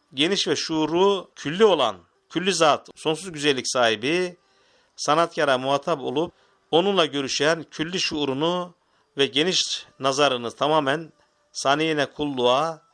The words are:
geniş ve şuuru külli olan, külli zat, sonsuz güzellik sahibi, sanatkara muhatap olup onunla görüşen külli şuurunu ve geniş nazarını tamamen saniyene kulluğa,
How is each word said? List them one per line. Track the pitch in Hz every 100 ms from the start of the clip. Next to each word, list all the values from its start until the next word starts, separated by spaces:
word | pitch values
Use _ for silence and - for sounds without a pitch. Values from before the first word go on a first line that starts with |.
| _
geniş | 131 156 190 196
ve | 143
şuuru | - 160 151 165 196 196 - -
külli | 143 175
olan, | 220 165 120 92 - _ _
külli | 165 185
zat, | 170 160 123 - -
sonsuz | 151 156 190
güzellik | 151 147 131 123
sahibi, | 131 117 110 123 175 180 175 _ _ _ _ _ -
sanatkara | - 151 170 170 147 127
muhatap | 131 139 156 156
olup | 127 127 170 - _ _ _
onunla | 156 190 196 156
görüşen | 139 135 - 143 170 143
külli | - 156 180
şuurunu | - 160 143 131 165 180 180 - _ _ _ -
ve | 139
geniş | 127 170 170 - - - -
nazarını | 135 135 143 127 117
tamamen | - 139 156 143 151 160 _ _ _ _
saniyene | - 135 143 160 151 139
kulluğa, | - 147 131 123 131 160 156 _